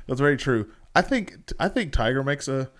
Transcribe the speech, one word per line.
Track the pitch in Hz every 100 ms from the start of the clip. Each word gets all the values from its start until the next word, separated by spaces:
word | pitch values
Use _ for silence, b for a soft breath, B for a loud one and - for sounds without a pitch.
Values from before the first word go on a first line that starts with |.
| B
That's | 131
very | 147 127
true. | 143 117 104 B B 170
I |
think, | 185 262 185 - - -
I | 180
think | 262 165
Tiger | - 117 135
makes | 139 143 -
a, | 135 131